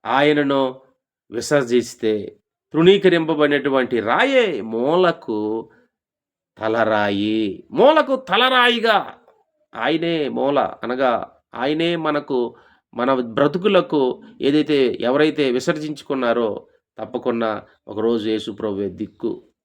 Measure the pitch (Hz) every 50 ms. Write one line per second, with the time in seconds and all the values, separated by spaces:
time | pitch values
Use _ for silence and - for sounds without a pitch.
0 | _ 107 120 135 147 151 151 147 143 139 139 139 135 131 127 - - _ _ _
1 | _ _ _ _ _ _ - 117 117 - 151 143 131 117 120 123 113 - - _
2 | 117 110 107 104 98 - - _ _ _ _ _ _ _ - 151 165 180 202 196
3 | - 185 170 170 160 156 160 147 151 143 143 139 127 143 135 131 127 120 127 113
4 | 101 110 127 180 240 277 269 254 233 196 151 107 95 107 113 117 123 143 165 180
5 | 185 170 165 - - - 113 107 107 107 110 113 113 - _ _ _ _ _ _
6 | _ _ _ _ _ _ _ _ _ _ _ - 110 110 113 117 110 110 110 104
7 | 104 104 101 98 104 107 107 110 110 101 92 - - _ 101 143 220 285 320 320
8 | 269 254 269 262 262 - 185 214 247 262 262 254 240 247 240 233 208 226 214 190
9 | - - - _ _ _ _ _ _ _ _ _ _ _ - 107 113 135 160 160
10 | 170 170 170 160 147 127 113 120 127 139 143 135 110 - - - - 110 127 127
11 | 135 127 117 98 - - _ _ _ _ - 117 123 143 151 160 165 170 170 170
12 | 160 156 147 147 147 - 139 123 120 117 - - _ _ _ _ _ _ - 117
13 | 120 135 135 127 123 117 110 120 143 147 147 180 180 214 196 180 170 - 160 147
14 | 131 127 120 - - - - _ - 135 143 156 151 151 151 139 131 117 98 -
15 | - 120 131 147 151 156 143 151 143 131 120 127 - 170 165 156 151 151 151 -
16 | - - 143 131 127 117 117 120 117 107 98 - - _ _ _ _ _ _ -
17 | 107 104 120 123 - 127 117 117 113 110 107 104 - _ _ _ _ 113 104 104
18 | 110 117 117 113 104 110 110 107 107 117 104 98 110 107 101 95 101 95 87 -
19 | 107 - _ _ - 113 - - _ _ _ _